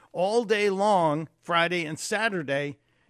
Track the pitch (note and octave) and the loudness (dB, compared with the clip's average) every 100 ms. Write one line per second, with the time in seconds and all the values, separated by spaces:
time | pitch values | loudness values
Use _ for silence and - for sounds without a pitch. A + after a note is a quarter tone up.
0 | _ D#3+ F#3+ A#3 G#3 G#3+ G#3 F#3+ G#3 F#3+ | _ -4 0 0 2 2 2 2 2 4
1 | D#3+ D3 D#3 _ - E3+ E3+ F3+ D#3 D#3 | 2 0 -4 _ -2 2 2 0 -4 -8
2 | - G#3 A3 F#3 C#3 C#3 C#3+ - _ _ | -4 -2 -2 -2 -2 -4 -4 -8 _ _